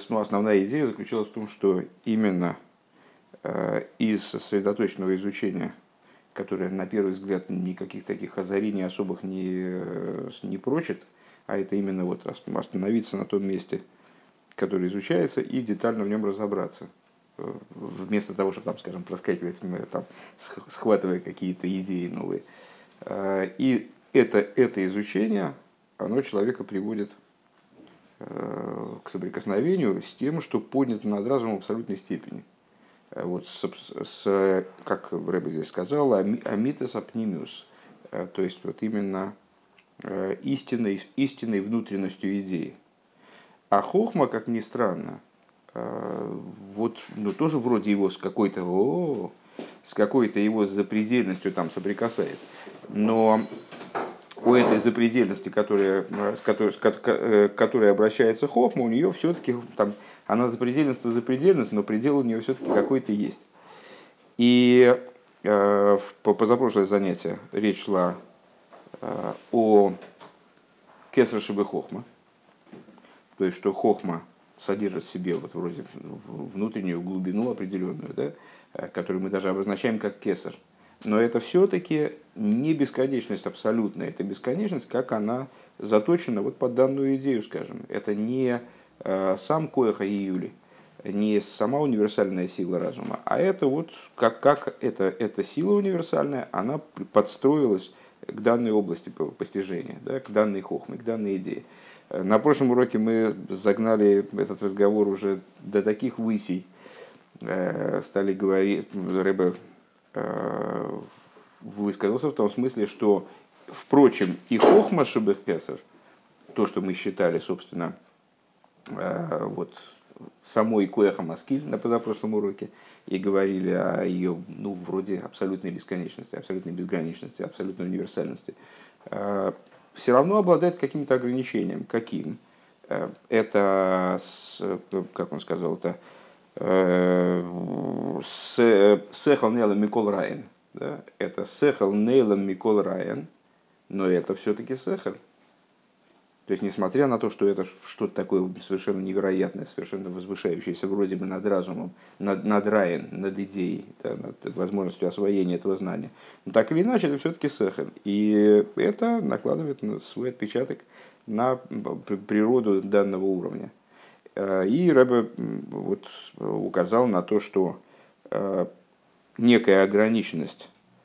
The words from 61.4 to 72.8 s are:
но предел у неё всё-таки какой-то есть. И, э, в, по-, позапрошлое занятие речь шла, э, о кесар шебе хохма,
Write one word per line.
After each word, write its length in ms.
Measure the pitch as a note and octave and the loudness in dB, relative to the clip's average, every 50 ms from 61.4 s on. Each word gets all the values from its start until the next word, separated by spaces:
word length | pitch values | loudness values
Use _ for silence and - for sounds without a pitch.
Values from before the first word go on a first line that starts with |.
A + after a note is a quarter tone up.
| D3+ F#3+ F#3+ D3+ A2+ G#2 - | 4 4 4 4 2 0 0
но 100 | G#2 G2+ | 0 0
предел 360 | - A2 G#2+ A#2 D3 C#3+ C#3+ | 0 0 0 2 2 2 2
у 40 | C3 | 2
неё 180 | A#2 A2+ A2+ | 2 0 -2
всё-таки 320 | A2+ - C3+ - - - - | -2 -2 -4 -4 -2 0 2
какой-то 400 | A2 - - C3+ C3 B2+ - G#2 | 2 2 2 0 0 0 0 -2
есть. 280 | G#2 G#2 - - - - _ _ - - - - - - - - - - - _ _ _ _ _ - | -2 -2 -4 -6 -10 -18 _ _ -20 -20 -20 -20 -20 -20 -20 -20 -20 -20 -20 _ _ _ _ _ 4
И, 580 | A#2+ A#2+ B2 B2 B2 B2 B2 B2 B2 A#2+ B2 B2 - - - - _ _ _ _ - | 6 6 8 8 8 8 10 10 10 10 8 6 2 -4 -18 -20 _ _ _ _ 0
э, 560 | G#2 G#2 G2+ G2+ G2+ G2+ G2+ G2+ G2+ G2+ G2 | 2 4 6 6 6 6 6 6 6 6 4
в, 160 | - - - - - | 2 -4 -12 -2 2
по-, 120 | G#2+ G2+ | 2 2
позапрошлое 520 | - A#2 A2 A#2+ A#2 C3 A2+ G2+ G#2+ G2 | 4 4 4 4 4 4 2 2 2 2
занятие 520 | F#2 G#2 G2+ G2 F#2 F2 F2 - E2 - - - - - | 4 2 2 2 0 -2 -2 -4 -6 -6 -6 -8 -8 -4
речь 320 | G2+ G#2 G#2 F#2+ - - | 0 0 0 0 -2 -2
шла, 320 | - G2+ F#2 F2+ F2+ F2+ - - - - _ _ _ _ _ _ _ - - - - - - - | 0 2 2 2 2 0 -4 -10 -18 -20 _ _ _ _ _ _ _ -20 -20 -20 -20 -16 -12 -10
э, 300 | - - - G2+ A2 G#2+ - - - - | -8 -6 -6 -6 -8 -8 -10 -8 -2 2
о 400 | A#2 A2+ A2 G#2+ G#2 G2 F#2+ F#2 F#2 - - - - - - - _ _ _ _ _ _ _ _ _ _ _ - - - - - | 2 4 6 8 8 6 6 2 -4 -10 -18 -20 -20 -20 -20 -20 _ _ _ _ _ _ _ _ _ _ _ -20 -20 -20 0 2
кесар 280 | C3+ A#2+ A#2 A#2+ G#2+ G#2 | 4 4 4 2 -2 -4
шебе 220 | - G#2 G2+ G2+ | -2 -2 -2 -2
хохма, 400 | - - E2 - - F2 G2+ B2 - _ _ _ _ _ _ _ _ _ _ _ _ - - | -2 -4 -6 -8 -8 -10 -12 -12 -14 _ _ _ _ _ _ _ _ _ _ _ _ -20 -20